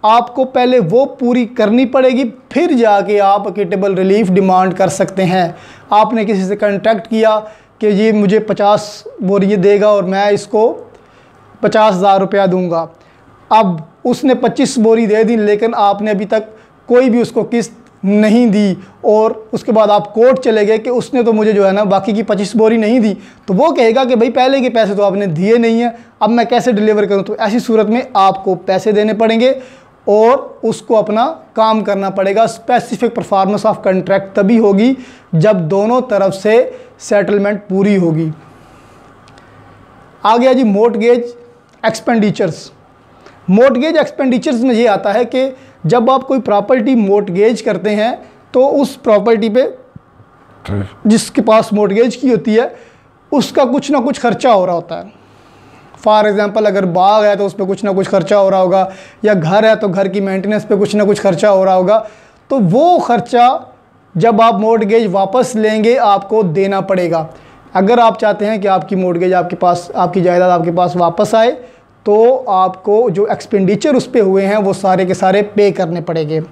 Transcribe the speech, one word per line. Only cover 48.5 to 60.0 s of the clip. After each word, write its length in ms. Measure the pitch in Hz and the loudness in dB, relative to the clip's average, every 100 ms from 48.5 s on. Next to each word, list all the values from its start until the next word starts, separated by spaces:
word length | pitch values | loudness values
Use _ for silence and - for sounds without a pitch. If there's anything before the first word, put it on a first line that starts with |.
तो 140 | 247 269 | 0 2
उस 280 | 285 254 - | 2 -2 -4
property 520 | 254 208 208 226 226 | 0 2 2 0 0
पे 260 | 226 285 - - - _ _ - _ _ - - 101 95 - 214 | 0 -2 -6 -20 -20 _ _ -20 _ _ -20 -8 -8 -8 -4 0
जिसके 340 | 220 - - | 0 0 -2
पास 300 | 214 220 220 | 2 2 2
mortgage 440 | 202 208 196 247 - | -2 0 2 0 0
की 140 | 269 | -2
होती 240 | 269 226 | 0 0
है 200 | 220 262 - - _ _ _ _ | 0 -2 -10 -20 _ _ _ _
उसका 320 | 294 - - | -2 -2 -2
कुछ 260 | 262 277 - | 0 -2 -2
ना 80 | 285 | -2
कुछ 200 | 247 - | -2 -2
खर्चा 340 | 240 240 269 | -4 0 2
हो 120 | 208 | 2
रहा 100 | 180 | 0
होता 200 | 175 165 | -4 -6
है। 260 | 170 196 _ _ _ - _ - - - - - | -14 -14 _ _ _ -20 _ -20 -20 -20 -4 0
For 160 | 214 208 | 2 2
example, 340 | 208 208 214 208 | 0 -2 0 0
अगर 180 | 196 | 0
बाग 400 | 185 175 190 214 | -2 2 2 4
है 120 | 208 202 | 2 0
तो 100 | 202 | -4
उस 80 | |
पे 100 | 196 | -4
कुछ 200 | 190 196 | -6 -4
ना 80 | 208 | -4
कुछ 140 | 190 185 | -2 0
खर्चा 300 | 196 156 208 | -2 2 2
हो 120 | 190 | 2
रहा 120 | 190 | 2
होगा, 300 | 185 190 185 - - - | 2 0 -2 -8 -20 -4
या 100 | 214 | 0
घर 300 | 196 156 202 | 0 2 2
है 120 | 220 214 | 4 2
तो 120 | 208 | 0
घर 200 | 180 | -2